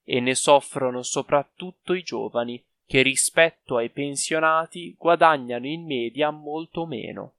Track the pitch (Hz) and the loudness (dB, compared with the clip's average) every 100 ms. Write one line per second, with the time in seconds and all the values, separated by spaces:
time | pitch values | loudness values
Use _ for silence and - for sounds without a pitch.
0 | - 123 123 127 - 143 - 143 131 123 | -4 -2 0 0 4 4 4 -4 -4 -4
1 | 123 143 139 143 139 _ 180 - - 185 | -6 -6 0 0 -2 _ -14 -14 -4 -4
2 | 175 120 110 117 120 120 - _ _ 135 | -4 -6 -4 -4 -6 -8 -14 _ _ 2
3 | 131 131 - - 165 - - 123 117 - | 2 2 0 4 4 4 -4 -2 -2 -4
4 | 143 139 - 160 160 160 165 175 170 - | -6 -6 -2 0 2 2 -2 -8 -14 -4
5 | 165 170 165 151 123 120 127 165 165 131 | 0 6 6 4 -2 -6 -6 -8 -4 -4
6 | 117 120 151 151 147 156 165 - 165 127 | -4 -2 -2 -2 -10 -10 -10 -8 -8 -8
7 | - - 117 | -10 -12 -14